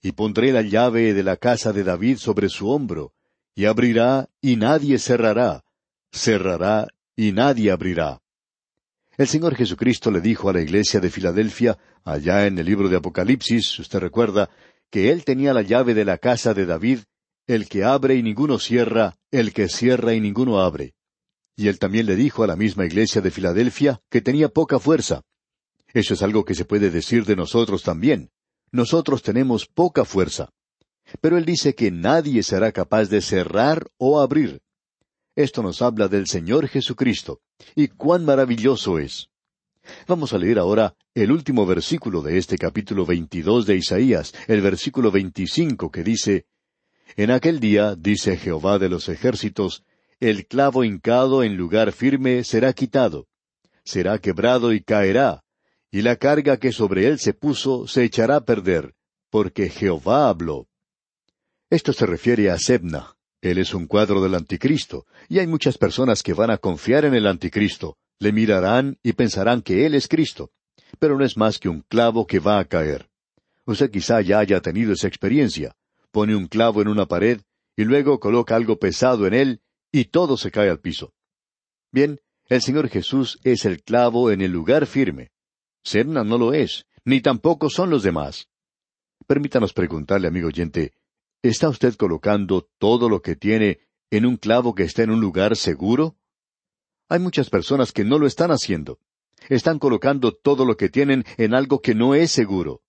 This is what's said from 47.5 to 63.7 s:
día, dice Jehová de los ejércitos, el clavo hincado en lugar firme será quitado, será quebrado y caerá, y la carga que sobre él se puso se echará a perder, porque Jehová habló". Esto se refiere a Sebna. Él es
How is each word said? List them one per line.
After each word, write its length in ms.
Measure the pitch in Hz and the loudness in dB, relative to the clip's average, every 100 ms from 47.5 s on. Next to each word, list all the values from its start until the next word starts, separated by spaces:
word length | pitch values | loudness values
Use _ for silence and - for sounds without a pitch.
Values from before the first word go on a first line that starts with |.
| 160 | 0
día, 340 | 110 104 104 90 | 2 2 2 -2
dice 400 | 92 104 - 90 | -2 -2 -2 -4
Jehová 420 | 92 80 92 101 | -4 -2 0 0
de 120 | 92 | 0
los 180 | 87 - | -2 -6
ejércitos, 800 | 80 127 120 107 104 95 - _ _ _ _ | -4 -2 -2 -6 -4 -4 -6 _ _ _ _
el 280 | 120 104 87 | 0 0 -2
clavo 360 | 123 139 127 | 0 2 2
hincado 600 | 117 95 - 120 131 135 | -2 -2 0 0 2 2
en 120 | 113 95 | 0 -2
lugar 380 | 87 104 107 | -2 0 0
firme 500 | - 131 135 131 123 | 0 -2 0 0 0
será 300 | 117 113 131 | 0 0 0
quitado, 540 | 127 131 139 117 73 - _ _ _ _ _ - | -2 -2 0 0 -2 -14 _ _ _ _ _ -8
será 340 | 98 87 107 | -4 -2 -2
quebrado 540 | 101 85 113 127 120 | -4 0 2 2 2
y 80 | 110 | 0
caerá, 640 | - 107 98 110 135 73 _ _ _ _ _ | 0 0 2 2 0 -2 _ _ _ _ _
y 80 | 98 | -2
la 160 | 117 120 | 0 2
carga 400 | 135 147 143 127 | 2 2 2 0
que 160 | 131 | -2
sobre 340 | 113 104 95 113 | -2 -2 2 2
él 120 | 151 | 2
se 140 | 110 | -2
puso 540 | - 147 127 131 127 113 | -2 -4 -2 -2 -4 -2
se 160 | 131 | 0
echará 320 | 117 - 113 147 | 0 2 2 0
a 100 | 120 | 0
perder, 500 | 117 92 85 65 _ _ _ _ | -2 0 -2 -4 _ _ _ _
porque 400 | 107 95 - 92 | -2 -2 -4 -6
Jehová 580 | - 98 82 90 135 135 | -2 -2 -2 0 2 2
habló". 400 | 87 82 71 - _ _ _ _ _ _ _ _ _ _ | 0 -6 -8 -12 _ _ _ _ _ _ _ _ _ _
Esto 240 | 170 - | -2 0
se 120 | 135 104 | 0 0
refiere 460 | 85 117 120 101 | 2 0 2 2
a 80 | 85 | 0
Sebna. 560 | - 123 85 76 - _ _ _ | 0 0 0 -8 -12 _ _ _
Él 140 | 90 90 | -2 -2
es 160 | 90 | -2